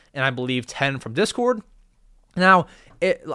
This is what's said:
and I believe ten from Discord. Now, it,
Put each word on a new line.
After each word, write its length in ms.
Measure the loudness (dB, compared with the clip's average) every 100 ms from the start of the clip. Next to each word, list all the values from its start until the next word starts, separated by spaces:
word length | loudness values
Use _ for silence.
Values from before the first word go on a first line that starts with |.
| _
and 120 | -6
I 60 | -4
believe 360 | -4 -4 -4 -6
ten 320 | -4 -4 -4
from 160 | -6
Discord. 480 | -2 -2 0 -2 -2 -6 -20 _ _ _ _ _ 2
Now, 300 | 6 6 2 -12 -20 -4
it, 220 | -2 -2 -6